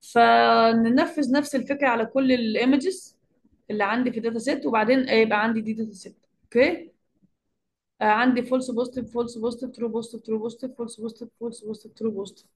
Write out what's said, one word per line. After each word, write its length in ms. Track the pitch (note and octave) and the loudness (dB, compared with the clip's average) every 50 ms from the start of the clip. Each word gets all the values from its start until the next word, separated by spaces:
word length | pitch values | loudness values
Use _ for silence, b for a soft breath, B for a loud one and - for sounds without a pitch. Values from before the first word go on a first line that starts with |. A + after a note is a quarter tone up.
فننفذ 1300 | - - - A#3 A#3 A#3 A#3 A#3 A#3 A#3 A3+ A3+ A3+ A3+ A3+ A3+ A3+ A3+ A#3+ C#4 E4+ E4 - D4+ C#4+ A#3 | -20 0 2 4 6 6 6 6 6 4 4 4 4 4 4 4 2 4 4 2 2 0 0 -4 0 2
نفس 220 | C4 D4 D4 - - | 2 0 0 0 -4
الفكره 340 | C4+ - - C#4+ C#4+ C#4+ C4 | -6 -4 -4 -4 0 0 0
على 180 | A#3+ A#3 A3 | 2 0 -2
كل 260 | A3+ - C4+ C4+ C4 | 0 0 0 2 4
الايمجز 840 | B3+ A#3+ A#3 A3 G#3+ A#3+ A#3 B3+ C#4+ C#4+ C4 F#4 F#4 - - - _ _ _ _ _ _ _ _ _ _ _ _ | 2 2 2 -2 0 0 2 4 2 2 2 -2 -4 -6 -12 -20 _ _ _ _ _ _ _ _ _ _ _ _
اللي 140 | G#3+ G#3+ G3+ | -4 -2 0
عندي 260 | G3 A3 A#3+ B3+ B3+ | 0 0 0 -2 -2
في 40 | - A3+ | -2 -2
الداتا 200 | A3 A3+ A3+ A3+ | -4 -4 -4 -4
سيت، 280 | A3 B3+ D4+ - - | -2 -2 -4 -2 -2
وبعدين 420 | C#4+ A3+ A3 G#3+ G#3+ B3+ C4+ B3+ - | 0 0 0 4 4 2 2 2 2
يبقى 340 | - A3+ A3+ A3 A3 G#3 | 2 2 4 4 2 0
عندي 180 | G#3+ A#3 A3+ A3+ | 0 0 -2 -2
دي 120 | A3 A3 | -4 -6
داتا 200 | G#3+ A3 A3+ G#3+ | -6 -6 -8 -10
سيت. 340 | - - - - - _ _ _ _ _ _ | -10 -16 -20 -20 -20 _ _ _ _ _ _
اوكي، 480 | _ - A#3 C4 D#4+ F4+ - - - _ _ _ _ _ _ _ _ _ _ _ _ _ _ _ _ _ _ _ _ _ _ | _ 2 2 2 2 2 -4 -8 -18 _ _ _ _ _ _ _ _ _ _ _ _ _ _ _ _ _ _ _ _ _ _
آه، 40 | G#3+ | 0
عندي 380 | G#3+ G#3 A3 A#3+ C4 B3+ B3 | 2 2 4 2 2 2 0
فولس 280 | A#3+ - B3+ C4 B3+ - | 0 0 -2 -2 -2 -2
بوزيتيف، 420 | A3+ A3 B3 B3 - C4 A3+ - - | -4 -4 -4 -4 -6 -10 -12 -8 -6
فولس 240 | A#3 A#3+ A#3 - A3+ | -6 -6 -6 -6 -6
بوزيتيف، 320 | G#3+ A#3+ A#3+ - - C4+ | -6 -6 -6 -6 -12 -12
ترو 180 | - - A3+ A3+ | -10 -8 -8 -6
بوزيتيف، 320 | G#3+ A#3 A3+ - - A3 _ | -6 -6 -8 -8 -14 -16 _
ترو 120 | - A3 A3 | -6 -6 -6
بوزيتيف، 320 | G#3+ A#3+ A3+ - - B3+ C4 - | -6 -8 -10 -10 -12 -12 -10 -10
فولس 220 | A#3 A3+ - - | -12 -12 -10 -12
بوزيتيف، 280 | G#3+ A3+ A3 _ A#3+ A3+ _ _ | -12 -12 -12 _ -20 -20 _ _
فولس 240 | A3+ A#3 A3+ - G#3+ | -12 -12 -12 -12 -12
بوزيتيف، 280 | G#3+ A3 - _ - | -12 -12 -12 _ -20
ترو 180 | _ - A3 A3+ | _ -8 -6 -6
بوزيتيف. 360 | G#3 F#3+ G3+ G3 - - _ _ _ | -6 -6 -10 -12 -14 -20 _ _ _